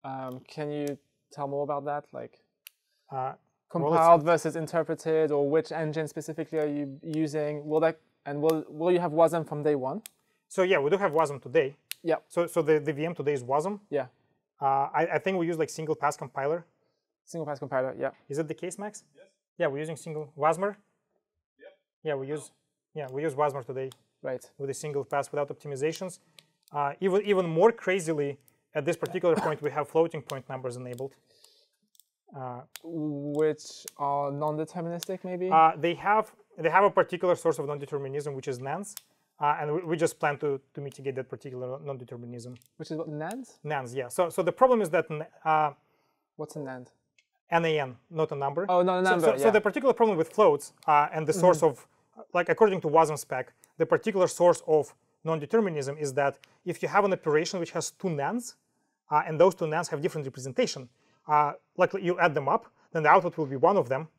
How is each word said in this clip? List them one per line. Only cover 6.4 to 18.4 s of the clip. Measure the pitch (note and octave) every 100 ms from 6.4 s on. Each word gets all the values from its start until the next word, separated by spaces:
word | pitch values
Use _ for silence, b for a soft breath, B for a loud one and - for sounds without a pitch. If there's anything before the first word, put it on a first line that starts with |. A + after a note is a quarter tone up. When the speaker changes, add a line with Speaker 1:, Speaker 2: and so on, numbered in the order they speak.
| D#3 D#3+
Speaker 1:
are | D3+
you | D3 C#3+ C#3
using? | E3 D#3 D#3 D3+ D3+ D3+ D3
Will | D#3
that, | D#3+ D#3+ _ _ -
and | C#3+
will, | D#3+ D#3+ -
will | D3+ E3+
you | F3+
have | E3+
wasm | D3+ E3 E3+ D3+
from | D3
day | D3+ C#3+
one? | B2+ D#3+ - _ _ _ _
Speaker 2:
So | -
yeah, | F#3 F3+
we | C#3
do | F#3
have | G3
wasm | D3+ D3+ C#3
today. | C3+ D3+ C#3 D3 _ -
Speaker 1:
Yeah. | E3 D#3 _
Speaker 2:
So, | - E3+
so | F3
the, | D3+ D#3
the | C#3+
V | C#3+ D#3+
M |
today | E3 C#3+
is | C#3+
wasm. | A#2+ C#3 F3 G3+ _
Speaker 1:
Yeah. | C#3+ B2 _ _ _ _ _
Speaker 2:
Uh, | C#3 C3+ D3 D3
I, | E3
I | D#3+
think | F#3+ F#3+
we | E3+
use, | E3
like, | D3+
single | - D#3
pass | D#3 C#3+ -
compiler. | C#3+ - C#3 E3+ E3+ _ _ _ _ _
Speaker 1:
Single | _ E3+ D3+
pass | C#3+
compiler, | C#3 C3+ C3 A#2+
yeah. | C3+ - _
Speaker 2:
Is |
it | C#3+